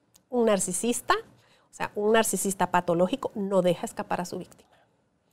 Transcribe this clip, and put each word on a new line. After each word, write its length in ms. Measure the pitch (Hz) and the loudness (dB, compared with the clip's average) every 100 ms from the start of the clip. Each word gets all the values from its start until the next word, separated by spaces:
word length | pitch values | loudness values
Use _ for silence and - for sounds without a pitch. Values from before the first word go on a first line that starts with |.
| _ _ - | _ _ -6
Un 180 | 247 226 | 0 2
narcisista, 640 | 196 190 185 233 240 - 403 | 2 0 -4 -2 -2 0 -2
o 580 | - _ _ _ _ | -2 _ _ _ _
sea, 180 | - - 208 | -10 -8 -2
un 160 | 208 | 2
narcisista 580 | 226 214 196 196 - 180 | 4 2 0 -2 -2 0
patológico 640 | 180 175 170 180 - - 220 | 0 2 2 2 0 -6 -6
no 260 | 196 196 | -2 2
deja 240 | 180 165 - | 2 0 -6
escapar 340 | - 202 180 | -10 -6 -6
a 60 | 180 | -6
su 120 | 180 | -10
víctima. 320 | 175 - _ _ _ _ _ _ _ | -12 -20 _ _ _ _ _ _ _